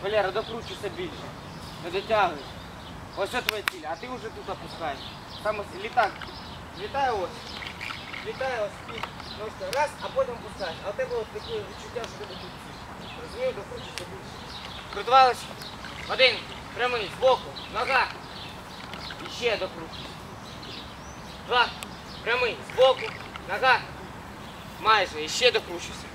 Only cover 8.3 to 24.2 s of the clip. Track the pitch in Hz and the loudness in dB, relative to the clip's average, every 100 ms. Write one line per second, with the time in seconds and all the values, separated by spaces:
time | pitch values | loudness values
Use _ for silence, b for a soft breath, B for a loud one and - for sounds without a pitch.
8.3 | 226 269 240 208 - - 233 233 - - | -2 -2 0 -2 -4 -8 -6 -6 -8 -10
9.3 | - 214 - 190 262 285 - 196 226 269 | -8 -8 -6 -4 0 0 0 -4 0 0
10.3 | 240 - 190 185 160 190 202 262 240 214 | 0 -8 -6 -6 -4 -6 -4 -2 -2 -4
11.3 | 208 208 226 190 190 - 240 220 - 208 | -8 -6 -6 -6 -10 -8 -8 -8 -8 -10
12.3 | 185 185 - - - - - - - 480 | -10 -10 -12 -12 -12 -12 -12 -10 -10 -10
13.3 | - 508 415 392 480 - - - - - | -2 -2 -2 -8 -8 -8 -8 -8 -10 -10
14.3 | - - - - - - 202 208 254 262 | -10 -10 -10 -10 -10 -8 -6 8 12 12
15.3 | 233 - - - - - - - 214 254 | 8 -4 -10 -10 -10 -10 -8 -4 8 8
16.3 | 208 - - - 190 247 240 190 - 247 | 8 -4 -10 -10 0 2 2 -2 6 8
17.3 | 247 156 - - 202 233 262 208 - - | 8 4 -8 -6 -2 4 4 4 0 -10
18.3 | - - - - - - - - - - | -10 -10 -10 -12 -12 -10 -10 -8 -8 -8
19.3 | - 240 202 185 - 160 - - - - | 0 2 2 0 -4 -8 -8 -10 -10 -12
20.3 | - - - - - - - - - - | -12 -12 -12 -10 -10 -10 -12 -12 -12 -12
21.3 | - - 240 226 - - - - - 208 | -12 2 6 6 2 -10 -10 -10 -6 0
22.3 | 240 247 185 - - 262 - 440 - - | 2 2 0 -6 8 8 10 2 -6 -8
23.3 | - - 202 254 240 - - - - | -10 -4 4 6 6 4 -10 -10 -10